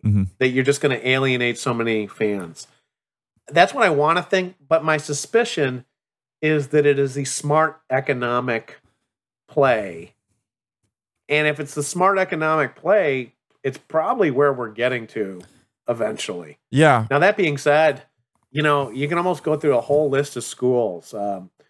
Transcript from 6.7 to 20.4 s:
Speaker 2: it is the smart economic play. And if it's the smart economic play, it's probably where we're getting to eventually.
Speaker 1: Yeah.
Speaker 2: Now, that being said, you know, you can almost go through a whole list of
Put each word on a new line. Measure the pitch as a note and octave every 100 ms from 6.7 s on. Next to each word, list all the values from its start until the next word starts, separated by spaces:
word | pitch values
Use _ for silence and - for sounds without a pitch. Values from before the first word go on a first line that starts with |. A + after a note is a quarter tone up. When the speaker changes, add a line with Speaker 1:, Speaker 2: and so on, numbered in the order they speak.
| D3+
Speaker 2:
it | C#3+ C#3
is | C#3
the | C3+
smart | C3 - D3 D3+ D#3 - -
economic | C3 C3+ B2 A#2+ B2 B2+ A2+ - - _ _ _ _ _ _ _
play. | - C3+ A2+ G2 E2 E2+ _ _ _ _ _ _ _ _ _ _ _ -
And | D3+ D3+
if | D3+
it's | C#3+
the | D3+
smart | C#3 F3 F#3+ F#3+
economic | F#3 E3 D#3 D#3 D3 -
play, | E3 G#3 D#3+ C3 A#2+ _ _ _
it's | C3+ B2+
probably | - D#3+ F3 B3+ F3
where | B2+ C#3+
we're | C3 A2+
getting | G#2+ B2 B2+ A2
to | A2+ G2 F#2 - _ _ _ -
eventually. | A#2 G#2+ G#2+ - F2+ D#2+ - _
Speaker 1:
Yeah. | C3 D#3 B2 A2
Speaker 2:
Now, | C#3
that | F#3 G#3
being | E3+ C#3+
said, | D3 D3 D#3+ C3+ - _ _ _ _
you | C#3+
know, | D3+ C#3+ C3
you | B2 C#3+
can | E3+
almost | F3+ F3
go | - D3+
through | D3+ B2
a |
whole | - D3 D3
list | C#3 C#3+
of | B2